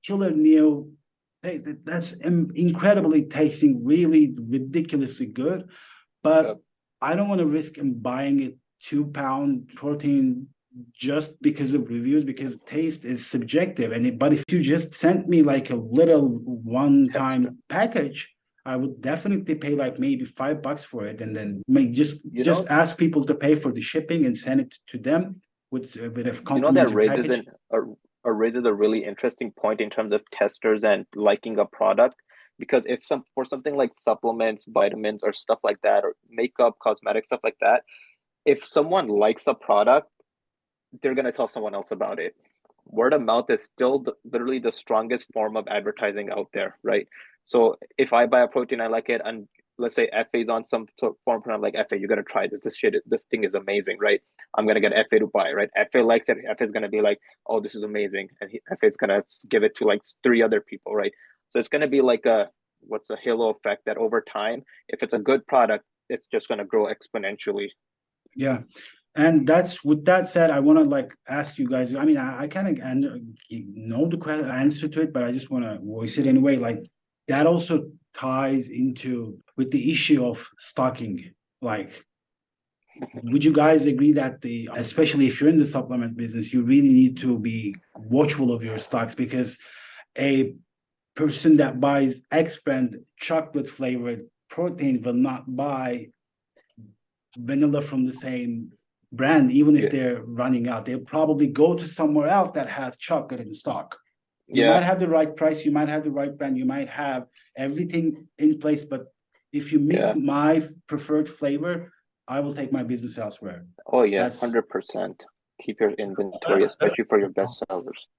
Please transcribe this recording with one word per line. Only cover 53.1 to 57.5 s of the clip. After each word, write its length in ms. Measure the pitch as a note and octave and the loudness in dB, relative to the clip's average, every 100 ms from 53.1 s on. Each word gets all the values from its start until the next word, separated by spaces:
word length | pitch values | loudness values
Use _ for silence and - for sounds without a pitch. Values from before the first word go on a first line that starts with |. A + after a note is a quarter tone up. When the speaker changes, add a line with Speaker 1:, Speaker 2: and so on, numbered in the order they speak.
| A2+ | -4
Speaker 2:
thing 180 | _ A2+ | _ -4
is 120 | G2 | -2
amazing," 440 | F#2+ G2 G2+ F#2+ G2 | -2 -2 -4 -4 -2
right? 220 | G#2 G2+ _ _ - - | 0 0 _ _ -6 -2
I'm 80 | |
gonna 140 | G#2+ G#2+ | 2 2
get 120 | G2+ | 4
F 140 | A2 A2 | 2 2
A 80 | A2 | 2
to 80 | G#2 | 2
buy, 240 | G#2 F#2+ | 0 -2
right? 180 | C#2+ G2+ | -2 -2
F 140 | - G#2 C3 | -2 0 2
A 60 | |
likes 260 | A#2 A2+ - | 4 2 2
it. 100 | A2 - | -4 -4
F 120 | G#2+ | -4
A 40 | |
is 60 | A2+ | -4
gonna 180 | G#2+ G2+ | -4 -4
be 120 | G#2+ | 0
like, 180 | G#2 G#2 _ _ | 0 0 _ _
"Oh, 100 | - | -6